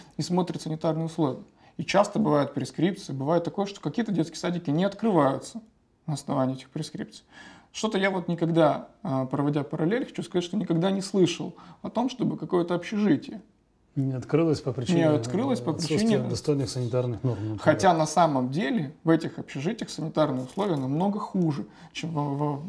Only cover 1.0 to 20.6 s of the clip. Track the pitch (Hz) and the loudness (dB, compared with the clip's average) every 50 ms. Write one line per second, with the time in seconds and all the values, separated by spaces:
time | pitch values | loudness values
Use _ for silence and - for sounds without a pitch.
1 | 165 165 - - 160 135 - - - - _ _ _ - _ - 160 - - 190 | -2 -2 0 0 0 0 0 -4 -10 -18 _ _ _ -14 _ -8 -4 2 4 4
2 | 208 202 - - - 151 151 147 139 139 - - 131 123 - - 156 190 185 - | 4 4 2 0 2 4 4 4 2 2 -2 -4 -6 -4 0 0 2 2 0 -2
3 | - - 139 135 135 143 170 170 170 160 - - 202 196 - - - 151 - - | -6 -8 -6 -4 0 2 2 2 0 0 -2 -4 -4 -4 -6 -6 -6 -4 -2 -2
4 | 226 220 196 165 160 160 - - - 175 175 175 - - 143 160 190 202 196 - | -2 0 0 0 -2 -2 -4 -6 -4 -4 -4 -2 -2 0 2 2 2 0 0 0
5 | 220 233 196 165 143 135 135 131 - - - 226 - - _ _ _ _ _ _ | 0 4 4 6 6 4 2 0 -6 -10 -14 -14 -16 -18 _ _ _ _ _ _
6 | _ - 147 143 - - 147 139 131 127 131 127 - - - 156 156 - - - | _ -6 -6 -6 -4 -2 0 0 0 0 -2 -4 -8 -10 -10 -10 -8 -8 -10 -12
7 | - - - - - _ - - - - - - - _ - - - 214 214 190 | -12 -12 -14 -20 -20 _ -20 -20 -20 -20 -20 -20 -20 _ -6 -4 -2 0 2 2
8 | 196 196 190 185 175 - 170 160 170 165 165 165 160 147 135 - - - - _ | 2 2 0 0 -2 -2 -2 0 0 2 4 6 6 6 4 0 -4 -12 -16 _
9 | - 180 135 131 131 127 - 139 143 147 147 151 139 - - 156 160 160 214 254 | -6 -2 -2 -2 -2 -2 -2 0 0 0 0 0 -2 -4 -2 -2 0 0 0 0
10 | 277 - - - 170 - - 180 175 175 - 214 180 - 170 160 170 196 190 196 | -2 -4 -8 -8 -8 -4 -2 -2 -2 -2 -2 -4 -2 0 0 2 2 2 0 -2
11 | 180 - - 196 180 156 - - - 180 - - - - - - - - - 220 | -2 0 2 4 4 4 2 -2 -8 -10 -10 -14 -18 -20 -16 -12 -12 -6 -2 -2
12 | 240 262 - - 180 - - - - - 185 180 170 175 180 175 175 - 226 202 | -2 -2 -2 -2 -2 -2 -2 -4 -4 0 0 0 2 2 0 -2 -2 -4 -2 2
13 | 208 196 151 131 - - - 226 - _ _ _ _ _ _ _ _ _ - 143 | 4 4 4 2 0 -4 -14 -14 -16 _ _ _ _ _ _ _ _ _ -4 -2
14 | 135 135 131 127 117 - - 147 165 165 147 - - 135 123 - 123 - 180 170 | -2 0 -2 -4 -2 0 2 2 4 2 2 0 -2 -4 -4 -2 -2 2 4 4
15 | 160 156 151 143 113 - - 185 254 277 247 - 120 120 156 - 170 151 156 170 | 4 4 4 2 0 -2 -2 0 0 0 0 -2 -2 -2 -4 -2 -2 0 2 2
16 | 214 226 214 131 123 120 120 113 - - 147 139 135 - - 131 123 117 120 127 | 4 4 4 2 2 0 -4 -2 0 0 0 0 0 -2 -2 -4 -2 -2 0 0
17 | 123 123 120 98 - 131 117 107 104 107 107 101 - 151 151 143 185 190 170 160 | 0 -2 -2 -2 -2 -2 -2 -2 -4 -4 -4 2 4 4 4 6 6 4 6 4
18 | 156 151 - 185 175 160 143 131 127 127 135 160 220 269 262 220 151 131 - - | 2 2 4 4 4 4 4 2 0 0 -2 -2 -2 0 0 -2 -2 -4 -8 -2
19 | - 160 165 160 160 156 - - - - - 143 139 175 233 226 - - - - | 2 2 4 4 2 -2 -8 -10 -12 -10 -8 -6 -4 -4 -4 -4 -8 -10 -8 -8
20 | 151 160 151 170 156 143 131 127 127 127 - - | -8 -2 0 0 2 2 0 -2 -6 -6 -6 -4